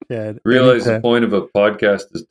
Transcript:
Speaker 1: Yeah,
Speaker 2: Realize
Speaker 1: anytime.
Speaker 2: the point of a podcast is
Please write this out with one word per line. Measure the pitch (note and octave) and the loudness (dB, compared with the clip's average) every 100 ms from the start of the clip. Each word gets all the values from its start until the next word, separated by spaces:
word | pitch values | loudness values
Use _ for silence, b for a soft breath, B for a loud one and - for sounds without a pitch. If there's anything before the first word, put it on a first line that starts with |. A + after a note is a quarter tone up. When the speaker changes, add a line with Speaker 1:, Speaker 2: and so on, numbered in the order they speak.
| - | -12
Speaker 1:
Yeah, | A#2+ G#2+ G#2+ | -10 -10 -6
Speaker 2:
Realize | G#2+ B2+ B2+ B2 A#2+ | 0 2 4 2 0
Speaker 1:
anytime. | |
Speaker 2:
the | A2 | -2
point | A#2+ A#2+ | 2 2
of | A2+ | 2
a | G2 | -2
podcast | - G2+ G#2 G#2 G#2 G2 - | -2 0 0 0 0 -2 -4
is | - - | -14 -6